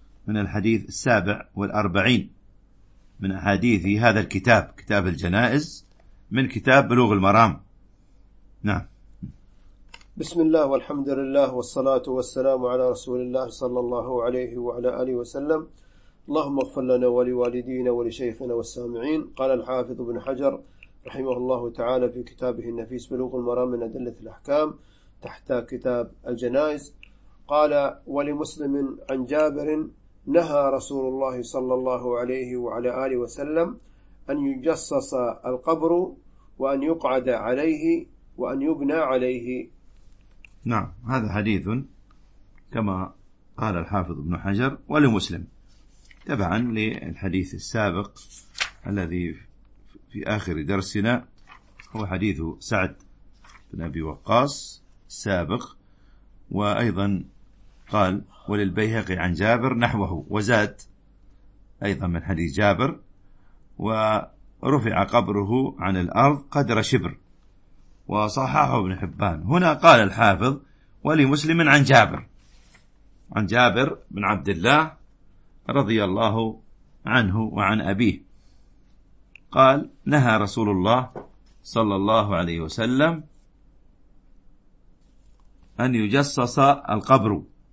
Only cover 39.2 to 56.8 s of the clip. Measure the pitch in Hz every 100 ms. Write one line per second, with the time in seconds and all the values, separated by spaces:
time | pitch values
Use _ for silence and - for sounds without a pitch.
39.2 | 127 123 120 127 - - - - - -
40.2 | - - - - 117 110 - - 113 131
41.2 | 107 98 104 98 98 120 143 - - -
42.2 | - - - - - 117 104 92 92 -
43.2 | - _ _ - 110 85 76 101 87 71
44.2 | 76 82 95 101 131 139 - 151 139 104
45.2 | - - 87 - - - - - - -
46.2 | - 120 87 107 123 110 110 - 85 82
47.2 | 95 92 92 - - 113 104 87 101 -
48.2 | - - - - - - - 101 85 90
49.2 | 87 - - - - - - - - -
50.2 | - 107 92 80 76 98 95 104 107 123
51.2 | - - - - _ - - 107 101 92
52.2 | 104 80 82 - - 104 95 - - -
53.2 | - - - - - 82 80 76 78 76
54.2 | - 117 143 - - - _ _ - -
55.2 | - 92 80 104 - - _ _ - -
56.2 | _ - - 95 104 104